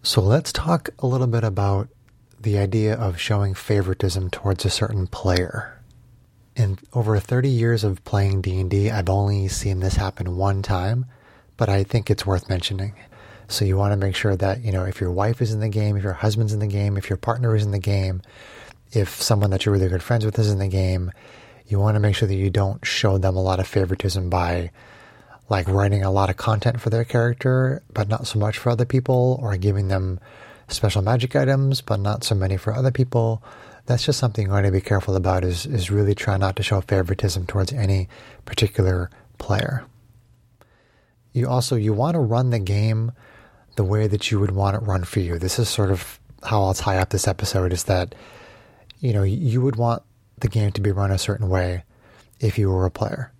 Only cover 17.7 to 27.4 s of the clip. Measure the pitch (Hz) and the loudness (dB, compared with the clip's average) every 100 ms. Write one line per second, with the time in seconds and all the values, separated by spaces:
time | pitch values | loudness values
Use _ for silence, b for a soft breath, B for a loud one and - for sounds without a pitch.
17.7 | 101 95 101 95 92 - B B B B | 0 0 0 0 -4 -8 B B B B
18.7 | B _ 113 98 - - 107 101 95 - | B _ -2 -2 -4 0 2 2 0 2
19.7 | 101 95 90 - 120 107 104 107 101 95 | 2 2 0 0 0 0 2 2 2 0
20.7 | 95 92 92 90 B B B B B _ | 0 0 0 -4 B B B B B _
21.7 | 101 101 107 104 98 104 95 98 92 98 | 0 2 4 2 2 0 2 2 2 0
22.7 | 98 - - 107 95 95 92 92 92 95 | -2 -6 0 2 4 2 2 0 0 0
23.7 | - 92 92 101 90 90 90 87 87 85 | 0 0 0 -2 -2 -2 0 0 -2 -4
24.7 | B B B B B B B _ 101 92 | B B B B B B B _ -2 2
25.7 | 95 101 101 98 95 98 92 - 110 120 | 2 2 2 0 2 0 0 0 0 0
26.7 | 120 117 113 117 123 117 120 | -2 -2 -2 0 0 0 0